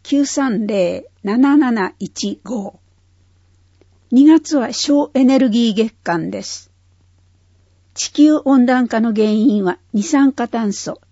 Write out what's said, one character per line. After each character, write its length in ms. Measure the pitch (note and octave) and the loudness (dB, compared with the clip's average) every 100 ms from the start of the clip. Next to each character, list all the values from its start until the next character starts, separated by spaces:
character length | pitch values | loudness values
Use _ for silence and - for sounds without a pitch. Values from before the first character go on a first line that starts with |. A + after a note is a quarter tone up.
九 200 | - C#4+ | -4 -2
三 440 | C#4 - C4+ G#3+ G#3 | 0 -2 -2 -2 -2
零 360 | G3+ F3 F#3 - _ | -2 -2 -4 -10 _
七 320 | G3+ A3+ C4+ D4 | -4 2 4 4
七 380 | C4 A#3 F#3+ - | 2 0 -4 -6
一 420 | - - D4+ D4+ | -12 -8 -8 -8
五。 340 | - A#3+ G3 - _ _ _ _ _ _ _ _ _ _ _ _ - | -10 -10 -10 -16 _ _ _ _ _ _ _ _ _ _ _ _ -2
二 120 | B3 | 4
月 320 | D4 D#4+ D#4 D4 | 6 4 2 -4
は 160 | A3+ | -4
省 380 | A#3 - C#4+ D4 | -6 -2 0 0
エ 100 | C4 | 0
ネ 120 | C4 C4+ | 2 2
ル 140 | C4+ | 2
ギ 200 | A3 A#3 | 0 0
ー 40 | |
月 180 | G3+ A3 - | 0 -2 -4
間 260 | - E3+ E3 | -6 -4 -4
で 140 | G3 | -10
す。 260 | G3+ - - _ _ _ _ _ _ _ _ _ _ _ _ | -12 -16 -20 _ _ _ _ _ _ _ _ _ _ _ _
地 160 | - - | -12 -6
球 260 | - D4+ D4+ | 2 4 4
温 220 | - C4+ B3 | 2 2 4
暖 200 | B3+ A#3+ | 2 0
化 140 | A3+ | -2
の 120 | A#3 | -2
原 180 | G#3+ G#3+ | 0 0
因 340 | G#3+ A3+ G#3 | 2 2 0
は、 160 | F#3+ - _ | -2 -6 _
二 120 | G3+ | -6
酸 260 | G3+ C#4+ C#4 | 0 2 2
化 160 | C4 A#3+ | 0 -4
炭 260 | A#3 G#3+ | -4 -4
素、 280 | G3 - - _ | -6 -8 -12 _